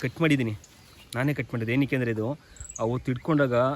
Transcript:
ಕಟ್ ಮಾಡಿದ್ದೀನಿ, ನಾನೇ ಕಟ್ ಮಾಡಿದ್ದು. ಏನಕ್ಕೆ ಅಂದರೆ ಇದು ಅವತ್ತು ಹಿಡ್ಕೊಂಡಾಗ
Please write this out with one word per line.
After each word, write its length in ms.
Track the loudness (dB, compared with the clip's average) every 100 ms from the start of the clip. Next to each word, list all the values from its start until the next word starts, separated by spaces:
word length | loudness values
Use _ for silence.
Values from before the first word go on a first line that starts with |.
| -6
ಕಟ್ 120 | 0
ಮಾಡಿದ್ದೀನಿ, 300 | 2 2 2 -4 -12 -20 -20 -20 -8 -2
ನಾನೇ 180 | -2 -2
ಕಟ್ 120 | -4
ಮಾಡಿದ್ದು. 200 | -4 0 0
ಏನಕ್ಕೆ 200 | 2 0
ಅಂದರೆ 140 | 0 0
ಇದು 120 | -2 -6 -12 -20 -18 -4
ಅವತ್ತು 220 | -2 -2 -2
ಹಿಡ್ಕೊಂಡಾಗ 420 | -4 0 2 4 4 2